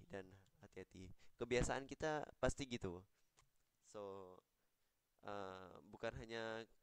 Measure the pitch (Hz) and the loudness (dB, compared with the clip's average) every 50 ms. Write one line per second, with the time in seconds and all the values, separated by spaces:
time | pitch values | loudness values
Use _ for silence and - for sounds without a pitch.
0 | 98 - - 98 95 92 95 98 98 - - - - 101 - 95 95 - - 92 | -8 -4 -4 -4 -4 -4 -10 -16 -18 -20 -20 -18 -18 -12 -10 -10 -10 -8 -8 -10
1 | 95 92 - - - - - - 120 120 120 120 127 - 123 127 139 131 139 - | -8 -8 -10 -10 -12 -14 -4 -2 2 6 6 8 8 6 6 2 2 -2 -2 0
2 | 156 156 156 151 - - - - - 127 - - 143 131 120 117 - 95 87 90 | 2 2 4 2 2 -2 0 4 4 6 6 4 2 0 0 0 0 -2 -2 -4
3 | 95 - _ _ _ _ _ - - - _ _ _ _ _ _ _ - - 107 | -6 -12 _ _ _ _ _ -20 -20 -20 _ _ _ _ _ _ _ -12 -8 -6
4 | 101 98 98 98 95 90 92 - - _ _ _ _ _ _ _ _ _ _ _ | -4 -4 -4 -6 -8 -10 -12 -16 -18 _ _ _ _ _ _ _ _ _ _ _
5 | _ _ _ _ - 101 104 101 98 95 92 92 95 90 87 - 73 101 104 - | _ _ _ _ -6 -4 -2 -2 -2 -2 -4 -6 -8 -10 -12 -12 -14 -14 -8 -4
6 | - 113 113 131 123 113 113 113 113 113 110 113 113 107 - - | -2 -2 -2 -2 -4 -4 -2 0 0 0 0 -2 -4 -8 -12 -20